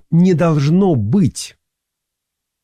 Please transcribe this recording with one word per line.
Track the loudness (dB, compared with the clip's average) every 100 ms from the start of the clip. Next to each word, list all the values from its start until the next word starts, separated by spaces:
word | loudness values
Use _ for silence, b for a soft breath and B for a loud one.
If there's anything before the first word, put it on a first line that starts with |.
| _
не | 0 2
должно | 2 0 0 0 0 0
быть, | 0 -2 0 -2 -4 -18 _ _ _ _ _ _ _ _ _ _ _